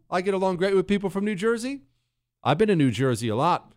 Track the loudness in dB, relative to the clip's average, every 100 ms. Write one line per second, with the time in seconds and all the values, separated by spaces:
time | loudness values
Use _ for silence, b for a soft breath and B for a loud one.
0 | _ -4 -2 0 -2 0 0 0 2 -2
1 | -2 -4 -4 -2 -2 -2 -6 -10 -14 _
2 | _ _ _ _ -2 2 2 4 2 2
3 | 0 0 -2 0 0 0 -4